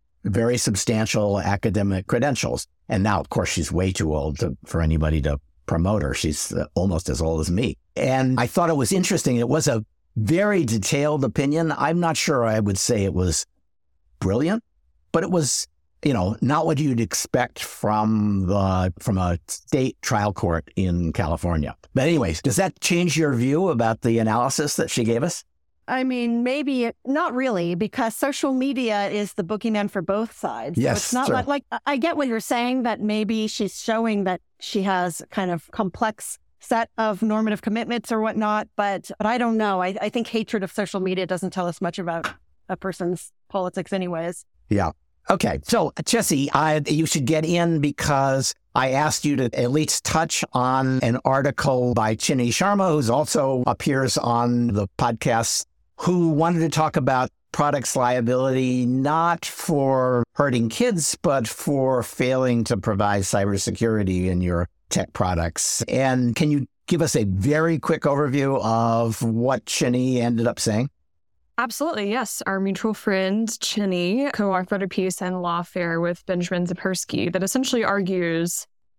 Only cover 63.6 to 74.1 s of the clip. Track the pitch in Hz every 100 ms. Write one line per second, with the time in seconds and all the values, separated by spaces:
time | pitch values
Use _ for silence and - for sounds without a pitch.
63.6 | - 95 117 110 95 92 90 90 90 87
64.6 | 87 _ - - 92 - 92 92 82 -
65.6 | - - - 123 131 127 120 113 151 143
66.6 | - _ - 175 139 135 101 95 107 151
67.6 | 165 160 - 160 151 143 147 139 139 135
68.6 | 110 113 117 117 117 110 113 110 123 123
69.6 | - - 131 123 127 123 117 117 117 -
70.6 | 117 107 135 - _ _ _ _ _ -
71.6 | 247 - 302 269 202 240 220 - - 190
72.6 | 196 190 226 208 - 190 190 208 220 -
73.6 | - 208 202 180 175